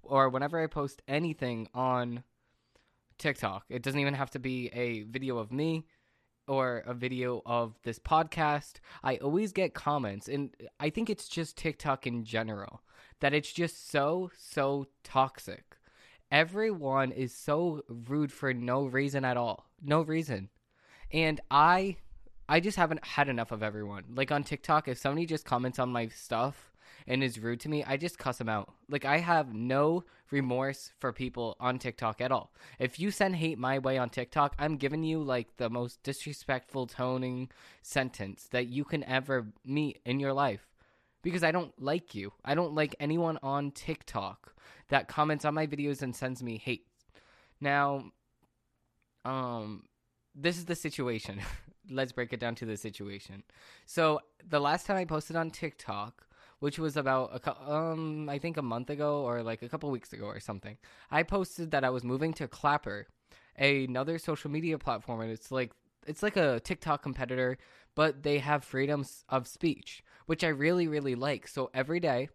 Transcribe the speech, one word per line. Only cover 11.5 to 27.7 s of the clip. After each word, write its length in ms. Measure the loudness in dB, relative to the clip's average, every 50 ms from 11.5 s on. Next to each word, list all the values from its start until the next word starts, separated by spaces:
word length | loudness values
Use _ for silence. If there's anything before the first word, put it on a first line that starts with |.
| -8
TikTok 480 | -4 -4 -4 -4 _ 0 0 0 0 0
in 180 | -4 -4 -4 -4
general, 600 | -2 -2 -2 0 0 -4 -8 -8 -12 -14 -20 _ _ _ -20 -20 -20 -8 _
that 140 | 2 4 4
it's 180 | 2 0 0
just 380 | -2 -2 -2 -2 -2 -8 -14 0
so, 400 | 2 4 4 4 4 2 0 -4 -8
so 480 | -16 -20 -6 0 2 2 2 2 0 -2 -6 _ _ _
toxic. 600 | 0 4 4 4 4 2 -10 -12 -12 -12 -14 -14 _ -20 _ _ _ _ _ -20 -20 -20 -20 _ _
Everyone 800 | 4 6 6 4 2 0 2 2 0 0 0 2 4 4 4 2
is 220 | 0 -2 -4 -4 -4
so 480 | -8 0 2 2 4 4 2 0 -2 -8
rude 440 | -10 -12 -12 -6 -2 0 0 0 0
for 220 | -2 -2 -2 0 0
no 320 | 0 0 2 2 2 2
reason 400 | 2 2 2 2 2 2 2 2
at 120 | 2 2
all. 320 | 2 0 0 -2 -4 -8 _ _ _
No 200 | 0 2 4 4
reason. 480 | 4 2 0 0 0 0 -4 -4 -4 -8 _ _ _ _ _ _ _ _ -20 -16 -12 -2
And 280 | 0 2 4 4 2 0 -2 4
I, 480 | 6 8 8 10 8 6 4 0 -4 -6 -12 -16 -16 -16 -18 -18 -18 -16 0 4
I 100 | 4 4
just 180 | 4 4 2
haven't 280 | 2 2 2 2 -4 -4
had 240 | -4 2 2 2 4
enough 220 | 4 -2 -2 -2
of 120 | -2 -2 -2
everyone. 420 | -2 -2 -4 -6 -6 -8 -10 -10 -8 0
Like, 180 | 0 2 2
on 120 | 2 0 0
TikTok, 440 | -2 -6 -6 0 4 4 4 4
if 100 | 2 -6
somebody 280 | -2 0 0 0 0 0
just 200 | 0 -2 -4 -2
comments 340 | 0 0 0 0 0 0 0
on 120 | 0 0
my 160 | 0 -2 -2 -2
stuff 640 | -6 -12 -6 -2 0 2 2 0 0 -6 -18 -20 _ _ _ -20 -20 -20 -4
and 160 | -2 0 2 2
is 160 | 0 0 -2
rude 200 | -4 -4 -4 -2
to 80 | -4
me, 140 | -2